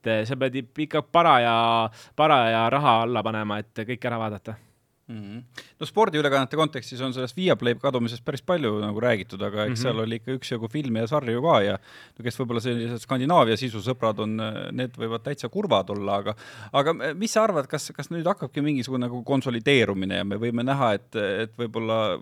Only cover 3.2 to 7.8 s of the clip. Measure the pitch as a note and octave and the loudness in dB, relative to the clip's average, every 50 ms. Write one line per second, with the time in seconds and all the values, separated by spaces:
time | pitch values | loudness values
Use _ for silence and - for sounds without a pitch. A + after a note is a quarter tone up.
3.2 | G#2 A2+ A2 G#2+ G#2+ G#2 G#2 G#2+ G#2 - - A2+ G#2+ A#2 B2 - - B2 A#2+ A2+ | -2 -2 -2 -4 -4 -4 -4 -6 -6 -8 -10 -10 -8 -8 -8 -6 -4 -4 -4 -4
4.2 | A2 G#2+ G#2 G2 - A#2 A2 - _ _ _ _ _ _ _ _ _ - A#2 G#2+ | -4 -6 -6 -8 -10 -12 -14 -14 _ _ _ _ _ _ _ _ _ -14 -14 -12
5.2 | G2+ G2 G#2+ A#2+ B2+ - _ - - - _ - - - - G#3 A3 G3 D3+ D3+ | -12 -12 -14 -14 -16 -18 _ -20 -20 -20 _ -12 -12 -2 2 2 2 4 2 2
6.2 | C#3+ C#3+ C#3 C3+ C3 - D3+ D#3 D#3 D3+ - B2+ - - C3 B2 C3 C3 B2 C3 | 2 2 2 2 0 0 0 0 0 0 -2 -6 -10 -10 -8 -6 -6 -6 -4 -6
7.2 | B2+ A#2+ - F3+ F#3 F3+ C3 - B2 B2 A#2 - | -6 -6 -4 0 2 2 2 2 2 0 0 0